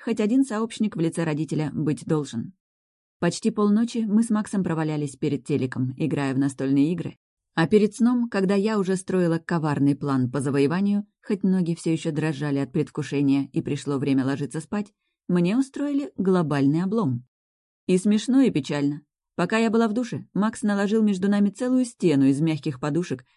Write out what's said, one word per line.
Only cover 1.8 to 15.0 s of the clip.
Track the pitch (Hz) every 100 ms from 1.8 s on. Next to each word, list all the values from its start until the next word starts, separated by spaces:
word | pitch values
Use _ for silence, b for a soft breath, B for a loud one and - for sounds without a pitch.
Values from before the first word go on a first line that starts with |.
| 147 143 -
должен. | 156 135 113 - - _ _ _ _ _ _
Почти | 202 - 220
полночи | 214 208 208 233 233
мы | 220 214
с | 233
Максом | 214 208 196
провалялись | 175 156 156 151 147 -
перед | 151 143 -
телеком, | 139 127 123 127 131
играя | 156 143 139
в | 131
настольные | 139 135 135 139 147
игры. | 175 - - _ _ _
А | - 165
перед | 208 208 -
сном, | 226 247 233
когда | 196 185 202
я | 214 214
уже | 185 190
строила | - 185 170 165
коварный | - 170 151 135 143 139
план | 143 135 127
по | 143
завоеванию, | 143 139 139 180 202 202 202 _ -
хоть | 196
ноги | 190 185 170 165
все | 165
еще | 160 165
дрожали | 151 156 131 147 139
от | 135
предвкушения | - 139 - 147 143 139 139 135
и | 160
пришло | - 147 143 139
время | 143 135 131
ложиться | 139 143 156
спать, | - 208 202 _